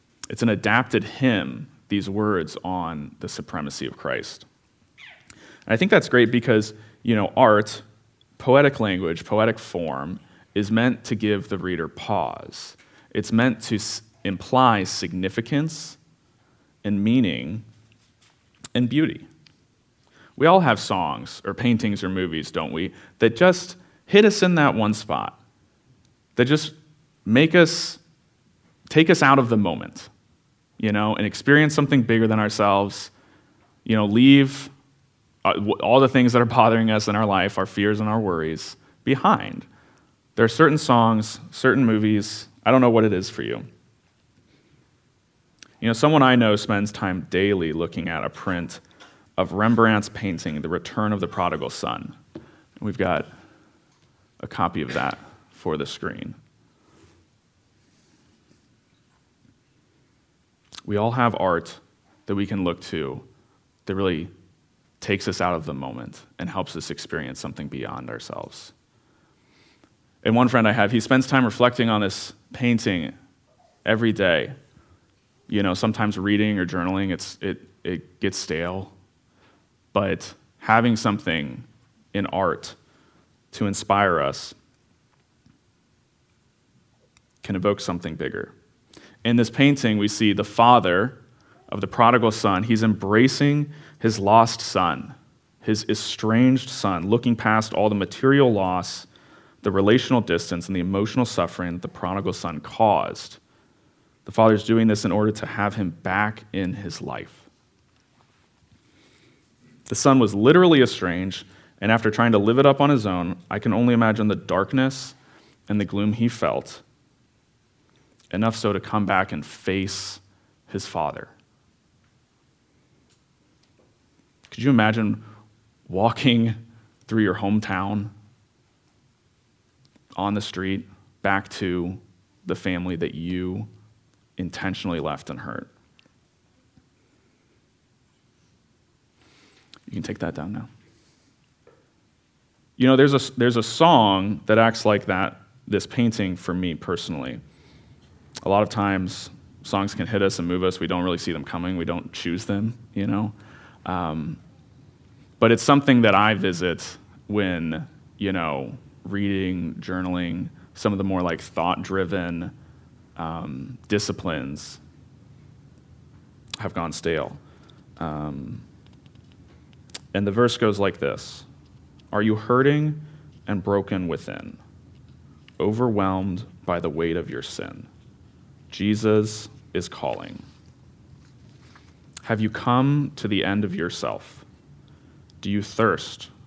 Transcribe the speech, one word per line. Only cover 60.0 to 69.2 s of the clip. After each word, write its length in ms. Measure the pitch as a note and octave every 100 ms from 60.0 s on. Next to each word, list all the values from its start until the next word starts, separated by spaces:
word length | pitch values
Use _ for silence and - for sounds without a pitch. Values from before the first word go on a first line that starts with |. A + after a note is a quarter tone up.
| _ _ _ _ _ _ _ -
We 120 | - G2+
all 160 | A2+
have 220 | B2 A#2+ -
art 380 | F#2 E2+ - - _ _ _ _ -
that 80 |
we 120 | G2+ G2
can 160 | G2+
look 160 | F2 E2
to 400 | - E2 C#2 C2 - _ _ _ _ _ -
that 80 |
really 340 | F#2+ F#2+ D#2 F#2 - _ _ _ _ _ -
takes 260 | - G2+ -
us 140 | F#2
out 140 | F2
of 100 | E2
the 100 | D2+
moment 460 | C2 C2 A#1 A#1 - - -
and 120 | F2
helps 260 | G2 F2 E2
us 140 | -
experience 500 | - - E2 C2 C2+
something 280 | D2 - C#2+
beyond 420 | C2+ G#1+ B1+ B1
ourselves. 640 | A1 - - - - - _ _ _ _ _